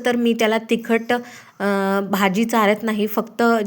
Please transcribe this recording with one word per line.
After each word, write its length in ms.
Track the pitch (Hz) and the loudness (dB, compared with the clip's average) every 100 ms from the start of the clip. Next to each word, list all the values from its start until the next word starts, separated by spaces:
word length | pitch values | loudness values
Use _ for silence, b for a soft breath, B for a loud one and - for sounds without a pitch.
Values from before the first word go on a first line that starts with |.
| 247 | 0
तर 100 | 240 | 0
मी 180 | 233 | 0
त्याला 240 | 226 214 220 | 2 2 0
तिखट, 560 | 226 233 226 226 226 | 0 -2 0 -2 0
अं, 920 | 247 247 - - - 202 196 196 196 196 | -4 -6 -18 -20 -6 -2 0 0 0 0
भाजी 340 | 190 196 190 233 | 0 2 2 0
चारत 380 | 226 202 208 | 2 2 2
नाही, 240 | 226 214 208 | -2 -2 -2
फक्त 360 | - 220 - 233 226 | -4 -4 0 2 2